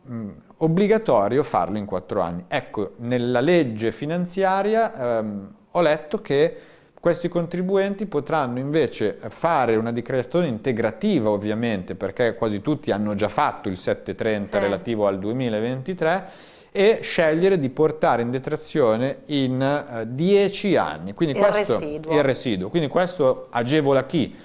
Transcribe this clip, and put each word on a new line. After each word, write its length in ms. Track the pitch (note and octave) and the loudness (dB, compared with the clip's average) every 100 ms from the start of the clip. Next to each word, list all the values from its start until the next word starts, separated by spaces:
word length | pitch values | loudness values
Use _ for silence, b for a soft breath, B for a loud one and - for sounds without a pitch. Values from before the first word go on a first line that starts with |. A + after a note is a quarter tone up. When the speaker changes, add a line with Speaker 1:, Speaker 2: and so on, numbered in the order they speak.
| C3 | -14
Speaker 1:
mm, 220 | A#2 G#2+ D2+ - - | -10 -10 -14 -18 -2
obbligatorio 840 | D#3+ E3 G#3 A3 A3 A#2+ G2+ B2 | 2 4 4 4 4 4 4 2
farlo 340 | C#3+ G#2+ E2+ G#2 | 2 0 0 -2
in 100 | G2+ | -4
quattro 340 | F#2 - G#2 | -6 -4 -2
anni. 240 | E2+ E2+ F2+ | -2 -4 -4
Ecco, 460 | D3 - - G2 - | -6 -6 -6 -6 -6
nella 420 | A#2+ B2 A#2+ B2 | -4 -2 0 2
legge 500 | C#3+ F3 C#3 G#2+ A2+ | 4 4 2 -2 -4
finanziaria, 1300 | - C#3+ F3 F3 F#3+ F#3+ F#3+ G3+ A3 A3 A3 B2 A#2 | -2 -4 -4 -4 0 0 2 0 0 0 -2 -2 -2
ehm, 360 | A2 G2+ F#2+ - _ | -2 -6 -12 -18 _
ho 80 | F3 | 0
letto 400 | E3 D#3 - G#3+ | 2 2 -2 -8
che 360 | - C#3 D#3+ - B B B B | -2 2 2 0 B B B B
questi 240 | E3+ E3+ F3 | 0 0 0
contribuenti 800 | F3 E3 F3 F#3 G3 G3 G3 G#3 | -2 -2 -4 0 2 0 -2 -4
potranno 520 | D3 C3+ D#3 C3 B2 | -4 -2 0 0 -2
invece 600 | C3+ D#3 B2 - G#2+ - A#2 | -2 0 0 0 -4 -4 -10
fare 480 | - E3 D#3+ A#2+ A2 | -4 0 2 4 2
una 160 | A2+ | 0
dichiarazione 540 | A#2 A2 C3 B2 E3+ F3 | -4 -4 -2 0 0 0
integrativa, 800 | A2 C#3 A2+ A2 G#2+ G#3+ F3 G#2+ | -2 -2 0 0 0 0 2 2
ovviamente, 680 | G#2 G#2 G#2+ A#2+ G#2 F2 F#2 | 0 0 -2 -2 -2 -6 -6
perché 380 | G2 - A#2+ | -6 0 0
quasi 280 | G#2 A2+ G#2 | 0 -2 -2
tutti 280 | B2 D3+ - | -2 -4 -2
hanno 240 | G2+ G#2 | -2 0
già 140 | G2+ G#2 | -2 -2
fatto 400 | - C#3+ - G#2 | 0 -2 -2 -6
il 80 | F#2 | -6
sette 380 | - G#2 - | -4 -4 -4
trenta 420 | F#2 A2 G#2 G2 G#2 | -4 -2 -2 -2 0
Speaker 2:
Sì. 20 | |
Speaker 1:
relativo 480 | G2 G2 F#2 A2 G2+ | 0 -2 -2 0 0
al 120 | G2 | 0
duemilaventitré, 1040 | G2+ B2 B2+ G#2+ A#2 C3 C3+ F3+ D#3+ F#3 F#3 B B B B | -4 -4 -2 -2 -2 -6 -8 -4 -2 -2 -4 B B B B
e 280 | G3+ G3 A3 | 2 4 4
scegliere 560 | - - D#3+ D#3+ F#3+ F#3+ | 0 2 2 4 4 2
di 100 | C3+ | 0
portare 540 | - D#3 D#3 E3 B2 | 2 2 2 2 2
in 80 | A#2+ | 0
detrazione 880 | C3 C3+ D3+ - D#3+ B2 A2 C3 - - | -4 -4 -6 -4 2 4 4 0 -4 -4
in, 340 | D3 C3 B2+ | -2 0 0
eh, 460 | C3+ D3 C#3 A#2 A2+ | 0 -2 -4 -8 -8
dieci 600 | B2+ F3 G3+ G3 G3 G#3 D3 | -2 4 4 4 0 2 2
anni. 360 | E2 D2+ - | 2 -4 -8
Quindi 240 | - E3 C#3 | -2 -2 4
Speaker 2:
Il 80 | |
Speaker 1:
questo, 300 | G3+ G#3 G3+ | 4 4 2
Speaker 2:
residuo. 400 | - D#3+ D3+ D#3 | 0 0 -8 0
Speaker 1:
il 80 | D3+ | 2
residuo. 480 | C#3 B2 C3 G2 F#2 | 2 0 -2 -2 -2
Quindi 180 | F3 D3 | -2 0
questo 600 | F3 F3+ - C3+ B2 - | 0 0 2 2 2 -2
agevola 560 | A#2+ A#2+ D#3 C#3 C3+ C3 | -4 0 2 4 2 2
chi? 280 | E3+ G2 B | -2 -2 B